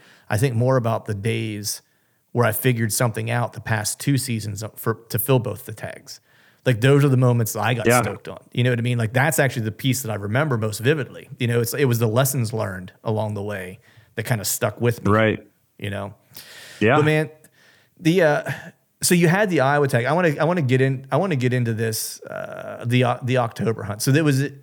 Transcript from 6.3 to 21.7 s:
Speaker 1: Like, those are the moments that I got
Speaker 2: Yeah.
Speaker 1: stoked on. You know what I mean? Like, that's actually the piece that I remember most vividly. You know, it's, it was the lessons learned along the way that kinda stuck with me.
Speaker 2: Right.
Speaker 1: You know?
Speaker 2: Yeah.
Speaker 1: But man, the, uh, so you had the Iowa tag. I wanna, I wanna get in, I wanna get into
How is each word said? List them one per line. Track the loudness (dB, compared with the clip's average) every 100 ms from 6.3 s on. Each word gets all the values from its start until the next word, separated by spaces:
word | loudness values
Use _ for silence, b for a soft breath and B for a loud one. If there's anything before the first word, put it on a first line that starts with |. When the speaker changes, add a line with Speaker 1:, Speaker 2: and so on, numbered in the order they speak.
| b b b
Speaker 1:
Like, | 0 4
those | 4 6
are | 6
the | 4
moments | 4 2 0
that | -2
I | -2
got | 0 2
Speaker 2:
Yeah. |
Speaker 1:
stoked | 2 2 -6 -12
on. | -16 _
You | -2
know | 0
what | 0
I |
mean? | -2 -2
Like, | 0
that's | 2 2 2
actually | 0 0
the | -6
piece | -2 -2 -2
that | -4
I | -6
remember | -2 -2 0 -2
most | -4 -2
vividly. | 0 0 -4 -12 -14 -4
You | 0
know, | 0
it's, | 0
it | 0 0
was | 2
the | 2
lessons | 2 0 0 -2
learned | -4 -6 -6 -12 -10
along | -4 -4 -4
the | -6
way | -8 -8 -10 -14 b b b -8
that |
kinda | -4 -2
stuck | -4 -2 -4 0
with | -2 0
me. | 2
Speaker 2:
Right. | 4 4 2 -6 _ _ -12
Speaker 1:
You | -8
know? | -8 -10 -14 B B B B B B
Speaker 2:
Yeah. | 4 4
Speaker 1:
But |
man, | 4 2 0 -8 _ b b b b -4
the, | 0 4
uh, | 4 2 -2 -8 -12 -20 _ _
so | 2
you | 4 4
had | 4 2
the | 2
Iowa | 2 2 2
tag. | 0 0
I |
wanna, | 2 2 2
I |
wanna | 0 0
get | 2 2
in, | 2 -2 -2
I | -2
wanna | 0 0
get | 0
into | 0 -2